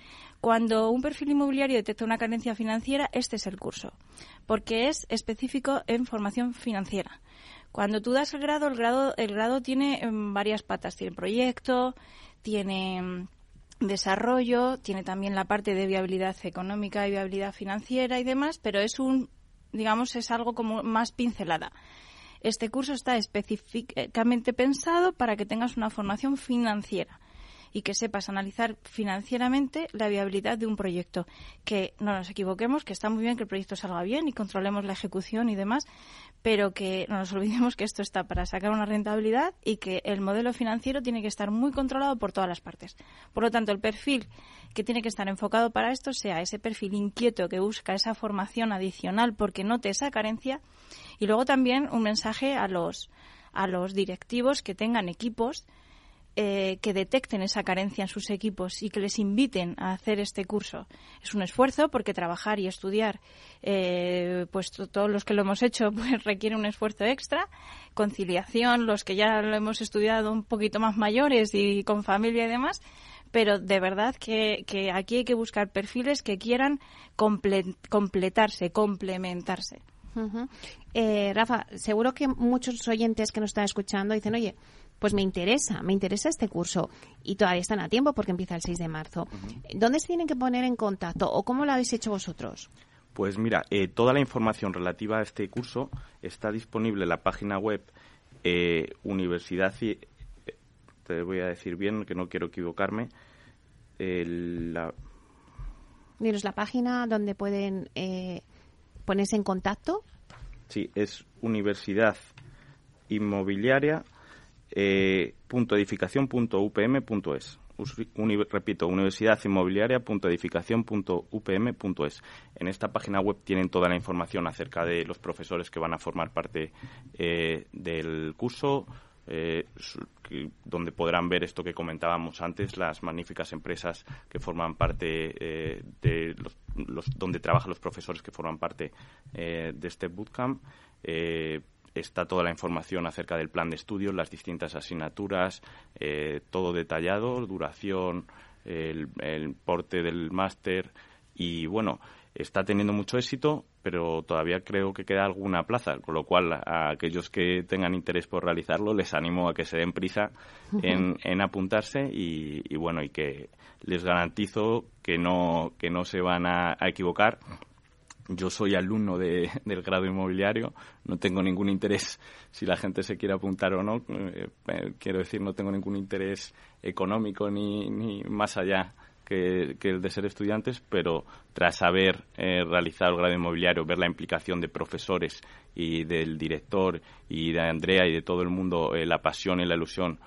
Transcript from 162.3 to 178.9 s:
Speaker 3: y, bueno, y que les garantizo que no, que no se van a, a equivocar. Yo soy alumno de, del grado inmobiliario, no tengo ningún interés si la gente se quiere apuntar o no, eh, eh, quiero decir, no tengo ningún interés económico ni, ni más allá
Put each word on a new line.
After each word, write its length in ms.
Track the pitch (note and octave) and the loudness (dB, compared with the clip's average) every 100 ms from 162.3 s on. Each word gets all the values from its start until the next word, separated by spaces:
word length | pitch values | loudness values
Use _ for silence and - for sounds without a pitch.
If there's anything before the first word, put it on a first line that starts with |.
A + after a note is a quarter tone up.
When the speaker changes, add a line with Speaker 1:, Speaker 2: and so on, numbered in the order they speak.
| D#2 D2+ D2 - | -4 -6 -8 -6
Speaker 3:
y, 80 | D2+ | -4
bueno, 240 | E2+ E2 | -2 -2
y 60 | C#2+ | -4
que 400 | E2 D2 C#2 - - - - | -4 -4 -6 -14 -20 -20 -12
les 240 | - F2+ | -4 0
garantizo 800 | F2+ F2 E2+ - G2+ A2 A2 A#2 - - | 2 2 2 -2 -2 0 0 0 -2 -10
que 160 | - E2+ | -2 2
no, 560 | F2 F2+ F2 E2 D#2+ - | 4 4 2 2 -2 -4
que 100 | E2+ | -2
no 160 | F2 | -2
se 160 | F#2 F#2+ | -2 -2
van 240 | F2+ F2 | 2 2
a, 320 | F2 F2 F2 - | 2 2 0 0
a 80 | F#2 | -2
equivocar. 520 | - F2+ F2 G#2+ - - - - _ _ _ - - - | 0 -2 4 4 2 -12 -18 -18 _ _ _ -20 -18 -8
Yo 200 | F#2 F#2 | -4 -2
soy 240 | - G2+ | 0 2
alumno 420 | F#2+ F#2 G#2+ G#2 F2+ | 4 2 0 0 0
de, 320 | F2+ F2 F2 - | 2 2 0 -4
del 160 | G#2+ F#2 | -4 -4
grado 240 | F#2 F#2 | 0 2
inmobiliario, 720 | F#2 F#2+ F#2 F#2 G2 A2 A#2 - - - | 2 0 0 2 2 2 -4 -10 -20 -14
no 140 | - F2+ | -6 -2
tengo 240 | G2+ F#2 | 0 2
ningún 260 | F#2 F#2 G2+ | 2 2 0
interés 520 | F#2+ G2+ G2+ - - - - - | 0 2 0 -2 -10 -18 -20 -18
si 160 | - F#2+ | -4 0
la 100 | F2 | 0
gente 240 | G2 F#2 | 0 -4
se 160 | G2 G2 | -4 -2
quiere 160 | G2+ | -2
apuntar 400 | F#2+ G2 F#2+ F#2+ | 0 -2 0 2
o 80 | F#2+ | 2
no, 220 | G#2 A#2 A#2+ | 0 -4 -4
eh, 420 | - F#2+ - - _ - | -8 -6 -8 -12 _ -6
eh, 260 | - - - | -4 -4 -6
quiero 180 | G2 F#2 | -4 -2
decir, 240 | F2 G#2+ | -2 -4
no 120 | G2 | -4
tengo 180 | F#2+ G2 | -4 -2
ningún 240 | G2 F#2+ | -2 -4
interés 580 | G2 G2 G2 F#2+ G2 - - - - | -4 -4 -4 -4 -4 -10 -18 -20 -10
económico 680 | - F2+ F#2+ A2 G#2+ G2 G#2 | -6 -2 0 0 -2 -2 -2
ni, 400 | G2+ G#2 G#2 G#2+ | 0 -2 -2 -4
ni 320 | G#2 A2+ G2+ | -4 -4 -6
más 300 | - G#2 G#2 | -4 0 0
allá 380 | G#2 F#2 F#2+ F2+ | 0 2 2 0